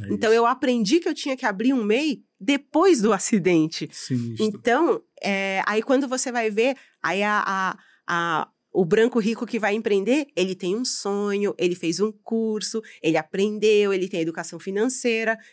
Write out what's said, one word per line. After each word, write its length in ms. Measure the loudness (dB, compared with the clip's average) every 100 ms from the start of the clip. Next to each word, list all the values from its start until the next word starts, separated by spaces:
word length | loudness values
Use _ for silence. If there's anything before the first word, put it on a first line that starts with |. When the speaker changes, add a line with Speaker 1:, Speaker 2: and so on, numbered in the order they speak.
Speaker 1:
É 120 | -6
Speaker 2:
Então, 160 | -2 4
Speaker 1:
isso. 60 | 4
Speaker 2:
eu 80 | 4
aprendi 540 | 2 0 0 2 2
que 80 | 0
eu 60 |
tinha 240 | -4 -4 -4
que 80 | -2
abrir 260 | 0 0
um 100 | 2
mei 420 | 2 0 0 -4 _ -10
depois 640 | -2 -2 0 2 4 6
do 120 | 4
acidente. 760 | 2 2 2 4 4 2 -2 -10
Speaker 1:
Sinistro. 520 | -10 -4 -2 -2 -2 -2
Speaker 2:
Então, 560 | -2 0 2 2 0 -4 -10
é... 400 | -4 -2 -2 -2 -2
aí 160 | -2
quando 280 | 2 0 0
você 200 | -2 -4
vai 200 | -2 -2
ver, 260 | 0 0 0 -10 _
aí 220 | -4 -2
a, 180 | 0 0 0
a, 300 | -2 -4 -6 _ _ -4
a... 420 | -2 0 -2 -4 _ _
o 100 | -2
branco 340 | 2 4 4 2
rico 260 | 0 -2 -4
que 140 | -4
vai 160 | -2 -2
empreender, 520 | 0 0 2 0 0 -2
ele 200 | -2 -2
tem 200 | -4 -4
um 80 |
sonho, 680 | -4 -4 -4 -2 -2 -2 -2 -4
ele 160 | -6 -4
fez 260 | -4 -2
um 100 | -2
curso, 720 | -4 -6 -4 -2 -4 -4 -8 -10 -6
ele 140 | -2 0
aprendeu, 760 | -2 -2 -2 2 2 4 4
ele 160 | 0 -2
tem 100 | -4
educação 400 | -4 -6 -10 -10
financeira, 800 | -6 -2 -2 -2 -2 -2 -2 -4 -8